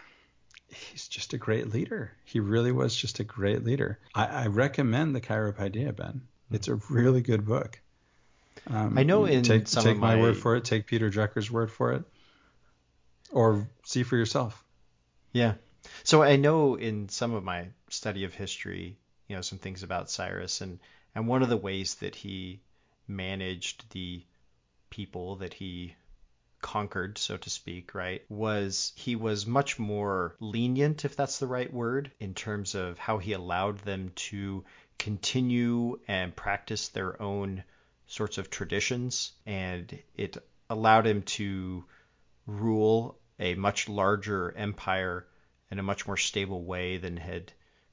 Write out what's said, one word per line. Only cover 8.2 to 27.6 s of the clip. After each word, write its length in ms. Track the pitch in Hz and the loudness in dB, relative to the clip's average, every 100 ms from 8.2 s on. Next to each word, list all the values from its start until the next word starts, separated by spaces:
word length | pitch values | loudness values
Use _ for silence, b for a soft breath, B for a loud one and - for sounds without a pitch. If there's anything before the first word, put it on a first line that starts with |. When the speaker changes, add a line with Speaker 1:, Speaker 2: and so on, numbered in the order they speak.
| b b b b - | b b b b -4
Speaker 1:
Um, 280 | 110 107 110 | 0 2 4
Speaker 2:
I 60 | |
know 200 | 147 208 | 6 6
in 200 | 190 131 | 6 6
Speaker 1:
take, 260 | 120 110 104 | 6 6 4
Speaker 2:
some 160 | 120 113 | 4 4
Speaker 1:
take 100 | 104 | 6
Speaker 2:
of 60 | |
Speaker 1:
my 160 | 110 113 | 6 6
Speaker 2:
my 40 | |
Speaker 1:
word 140 | 117 110 | 6 4
for 220 | 120 120 | 2 2
it. 80 | 117 | 2
Take 200 | 113 - | 0 2
Peter 240 | 117 107 | 2 2
Drucker's 400 | 101 104 113 107 | 2 0 0 -2
word 220 | 117 110 | 0 -2
for 220 | - 120 | 0 0
it. 100 | 135 170 b b b b b b b _ _ _ _ - | 0 -4 b b b b b b b _ _ _ _ -2
Or 380 | 294 113 104 110 - - | 4 6 6 0 -8 -4
see 180 | 127 | -2
for 140 | 123 123 | 2 2
yourself. 440 | 110 143 117 - _ _ _ _ _ _ _ | 2 2 0 -6 _ _ _ _ _ _ _
Speaker 2:
Yeah. 220 | 120 117 98 - _ B B | 2 4 2 -8 _ B B
So 180 | - 156 | 6 8
I 140 | 143 139 | 10 8
know 400 | 147 160 143 107 | 8 6 4 2
in 320 | 113 107 98 | -2 -4 -6
some 260 | - 117 | -4 -2
of 120 | 110 92 | -2 -4
my 240 | 87 90 - _ | -6 -8 -14 _
study 360 | - 110 98 95 | -8 -6 -6 -6
of 80 | |
history, 640 | - 98 - 95 92 90 101 _ _ - | -8 -10 -8 -8 -8 -10 -14 _ _ -12
you 80 | 95 | -8
know, 40 | |
some 180 | 90 92 | -8 -8
things 240 | 95 95 | -10 -10
about 260 | 92 90 95 | -6 -6 -4
Cyrus, 500 | - 92 92 92 - | -6 -6 -6 -6 -6
and, 200 | 95 90 b b b 110 | -8 -12 b b b -4
and 140 | 113 | 0
one 140 | 127 | 2
of 60 | 123 | 4
the 60 | 113 | 2
ways 400 | 98 95 92 - | 0 -4 -4 -6
that 200 | 95 - | -8 -8
he 440 | 98 95 92 98 _ _ _ _ - | -10 -10 -10 -14 _ _ _ _ -12
managed 800 | 98 92 95 92 90 - - - | -8 -6 -6 -6 -6 -8 -10 -14
the 340 | 95 90 87 - _ _ _ _ _ _ | -10 -10 -10 -14 _ _ _ _ _ _
people 480 | - 98 95 90 98 | -12 -10 -8 -8 -8
that 160 | 90 | -10
he 420 | - 95 87 87 - _ - _ _ _ _ | -10 -10 -10 -10 -14 _ -20 _ _ _ _
conquered, 600 | - 107 104 95 95 104 | -6 -4 -4 -4 -6 -6
so 180 | - 95 | -6 -6
to 140 | - | -8
speak, 420 | - | -10